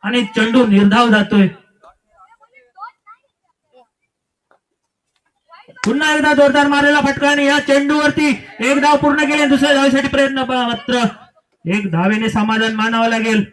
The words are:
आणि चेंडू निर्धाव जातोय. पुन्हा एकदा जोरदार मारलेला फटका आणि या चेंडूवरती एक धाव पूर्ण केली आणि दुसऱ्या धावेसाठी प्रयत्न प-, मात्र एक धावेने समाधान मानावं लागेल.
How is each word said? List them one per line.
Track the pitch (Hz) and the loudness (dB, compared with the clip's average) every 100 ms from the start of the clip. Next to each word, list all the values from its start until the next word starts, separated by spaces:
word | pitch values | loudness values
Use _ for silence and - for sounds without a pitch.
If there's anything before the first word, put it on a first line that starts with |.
आणि | 202 247 208 - | -2 -4 -2 -2
चेंडू | 220 240 233 | 0 2 4
निर्धाव | 196 202 214 240 | 4 4 4 4
जातोय. | 214 202 208 190 - _ _ - _ _ _ 762 880 466 508 494 - 440 _ _ 453 554 _ _ _ 622 494 233 _ _ _ _ _ _ _ _ _ _ _ _ _ _ _ _ 339 - - | 2 2 2 2 0 _ _ -20 _ _ _ -20 _ _ _ _ -20 -20 _ _ -20 _ _ _ _ _ _ _ _ _ _ _ _ _ _ _ _ _ _ _ _ _ _ _ -20 -20 -10
पुन्हा | 208 269 311 | -6 -2 -2
एकदा | 302 302 | 0 0
जोरदार | 294 285 285 285 | 4 4 4 0
मारलेला | 285 285 294 | 2 2 0
फटका | 277 269 285 | -2 -2 -2
आणि | 285 277 | 0 0
या | 294 | 0
चेंडूवरती | 285 277 285 302 302 294 302 247 - - | 0 0 0 0 0 0 -2 -2 -8 -8
एक | 240 277 | -2 0
धाव | 285 294 | 2 2
पूर्ण | 294 294 | 0 0
केली | 294 294 | -2 0
आणि | 294 | 0
दुसऱ्या | 269 285 | 2 2
धावेसाठी | 277 277 269 277 | 2 2 0 -2
प्रयत्न | 277 269 269 | -2 -2 -2
प-, | 254 254 240 | -4 -4 -4
मात्र | 233 - 247 226 - - _ _ _ | -6 -4 -2 -2 -6 -20 _ _ _
एक | 160 196 196 | -6 -4 -4
धावेने | 165 185 214 226 | -2 -2 -2 -2
समाधान | 220 214 220 220 | -2 -2 -2 -4
मानावं | 220 220 226 226 | -4 -4 -2 -2
लागेल. | 226 220 220 - | -2 -2 -2 -4